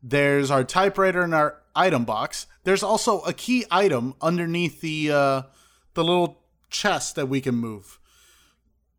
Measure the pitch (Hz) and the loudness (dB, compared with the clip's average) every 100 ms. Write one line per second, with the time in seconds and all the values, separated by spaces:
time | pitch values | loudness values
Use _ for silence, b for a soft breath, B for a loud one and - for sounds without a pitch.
0 | 127 143 143 143 139 139 127 175 196 196 | -4 0 2 2 2 0 2 2 0 2
1 | 190 180 175 160 151 - _ 147 185 143 | 0 2 0 2 0 -2 _ 0 2 2
2 | 117 110 143 - - b 185 190 196 220 | 0 -4 -6 -8 -14 b 0 0 2 0
3 | - 190 151 - - 247 220 175 202 127 | 2 0 -2 -6 -2 -2 0 2 2 0
4 | 123 135 160 175 170 170 175 - 160 156 | -4 -4 -2 -2 -2 -2 -4 -4 -8 -2
5 | 151 147 139 135 135 b b b b - | 0 2 2 0 -6 b b b b -2
6 | 165 180 175 - _ _ _ - 208 160 | 2 2 2 -4 _ _ _ -4 -2 -2
7 | - - 135 135 131 120 117 104 95 - | -4 -4 -2 -2 -2 -2 -4 -10 -16 -20
8 | b b b b b b _ _ _ | b b b b b b _ _ _